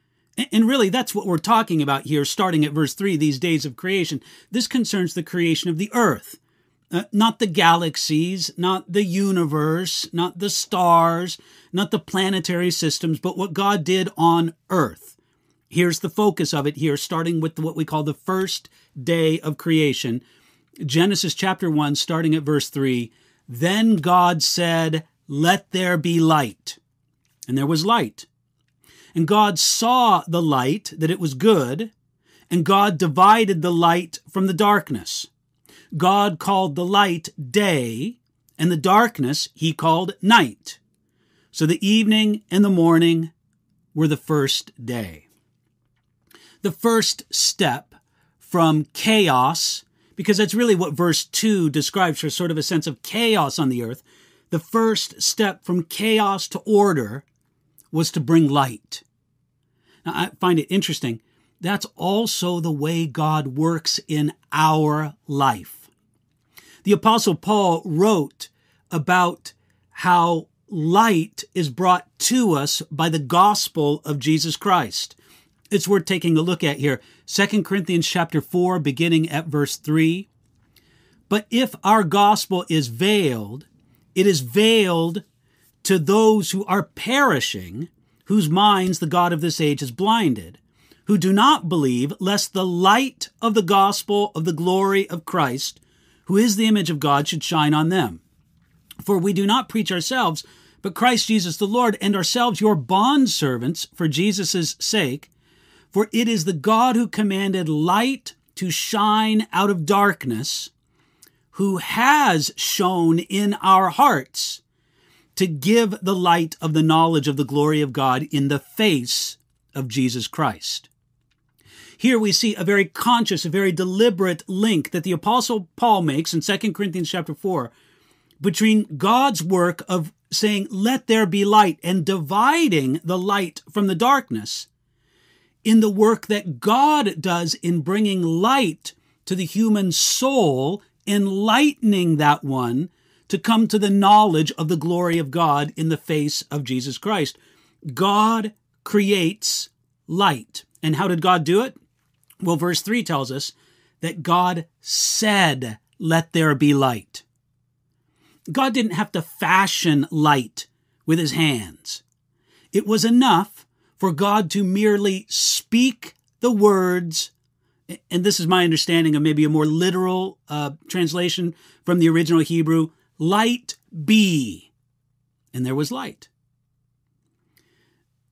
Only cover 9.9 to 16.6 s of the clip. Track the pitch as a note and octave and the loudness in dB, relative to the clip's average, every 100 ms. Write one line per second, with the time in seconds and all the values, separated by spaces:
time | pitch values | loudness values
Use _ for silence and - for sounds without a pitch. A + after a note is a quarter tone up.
9.9 | - - E3+ F3+ F3 G3+ - - F#3 F3 | -8 -6 -4 -6 -6 -6 -6 -4 0 4
10.9 | E3+ E3+ E3+ F3+ - _ _ _ F3+ G3+ | 4 4 0 -6 -12 _ _ _ -6 -4
11.9 | G3+ - F#3+ F#3+ F#3 E3 F3 F3+ - D#3+ | -4 -4 -2 -2 -2 -4 -2 -2 -2 -4
12.9 | - E3 D3+ F#3 F3+ F#3+ E3 G3+ G3+ D3+ | -4 -4 -4 -6 -6 -6 -2 0 0 0
13.9 | F#3+ F3+ - E3 E3+ E3 - - F#3 A#2 | -2 -2 0 2 4 0 -6 -4 0 0
14.9 | - - _ _ _ _ _ _ E3+ F3 | -4 -20 _ _ _ _ _ _ -2 0
15.9 | D#3+ E3+ - G#3+ E3 D#3+ D3+ | -2 -6 0 0 0 -2 -2